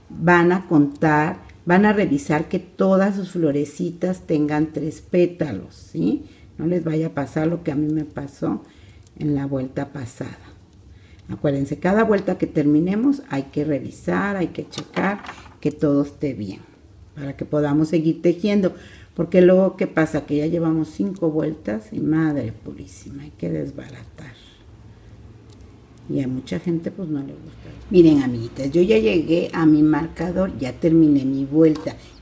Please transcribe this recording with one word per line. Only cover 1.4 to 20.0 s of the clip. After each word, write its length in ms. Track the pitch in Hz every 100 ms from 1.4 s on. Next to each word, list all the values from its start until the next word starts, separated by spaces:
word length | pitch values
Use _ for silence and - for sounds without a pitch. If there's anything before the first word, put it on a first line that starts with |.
| - - 170
van 200 | 185 214
a 80 |
revisar 540 | 208 180 139 - 151 170
que 120 | 180
todas 560 | - - 190 190 202 196
sus 160 | 175
florecitas 960 | 175 156 143 147 - 175 170 185 185 -
tengan 440 | 151 147 151 156
tres 300 | 170 156 -
pétalos, 760 | - 180 175 175 143 95 - -
¿sí? 500 | - 160 185 285 - - - -
No 80 | 160
les 180 | 180
vaya 240 | 165 156 160
a 60 |
pasar 340 | 143 135 160 160
lo 160 | 165
que 80 | 160
a 40 | 143
mí 180 | 151
me 120 | 156 147
pasó 580 | - 143 - - 208 - - - - - -
en 180 | 151 139
la 100 | 139
vuelta 460 | 135 131 - 139
pasada. 480 | 147 117 - 131 - - - - - - - - - -
Acuérdense, 500 | 156 151 139 139 151
cada 260 | 180 208 214
vuelta 320 | 202 185 185
que 100 | 160
terminemos 720 | 165 147 151 180 208 277 277 -
hay 140 | 139
que 220 | 135 147 151
revisar, 720 | 135 123 - - 180 196 196
hay 100 | 165
que 200 | - -
checar 540 | - - 180 185 202 - - - -
que 120 | 147
todo 300 | - 151 143
esté 320 | 143 - 143
bien, 280 | 113 98 - - - - - -
para 220 | 151 139 135
que 100 | -
podamos 440 | 151 147 147 156
seguir 320 | 170 160 156
tejiendo, 520 | 175 170 208 202 185 - - - -
porque 280 | - 170 185
luego, 340 | 180 185 190 -
¿qué 100 | 147
pasa? 400 | 160